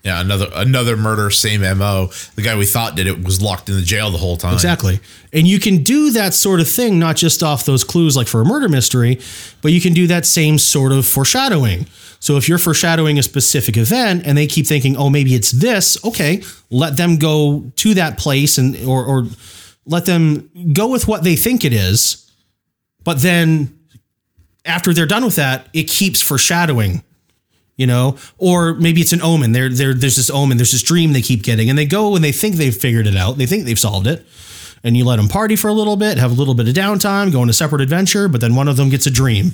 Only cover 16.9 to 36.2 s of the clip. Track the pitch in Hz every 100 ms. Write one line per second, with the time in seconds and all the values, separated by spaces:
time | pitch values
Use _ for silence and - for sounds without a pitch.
16.9 | 139 175 165 156 151 147 143 127 - 220
17.9 | 196 160 107 151 139 143 - 131 107 127
18.9 | 131 127 131 117 - - - - _ -
19.9 | 170 170 170 160 151 - 180 175 143 226
20.9 | 254 - 214 170 165 220 254 147 117 92
21.9 | 107 - - _ _ _ _ _ _ _
22.9 | _ - 151 170 175 165 160 143 - _
23.9 | - _ _ _ _ _ _ - 170 185
24.9 | 165 160 208 247 170 139 131 - 160 156
25.9 | - 196 - - 143 - 170 170 127 104
26.9 | 90 - _ _ _ _ _ _ - 131
27.9 | 123 127 131 - _ 185 175 165 165 165
28.9 | 165 165 175 160 165 120 117 131 127 135
29.9 | 127 131 127 120 139 139 123 120 127 -
30.9 | 170 165 139 - 123 101 113 113 139 147
31.9 | 190 214 196 156 135 214 175 139 107 131
32.9 | 117 107 98 92 131 127 196 135 113 110
33.9 | 101 98 160 - - - - - - 117
34.9 | 120 123 117 101 190 214 214 214 214 214
35.9 | 202 214 -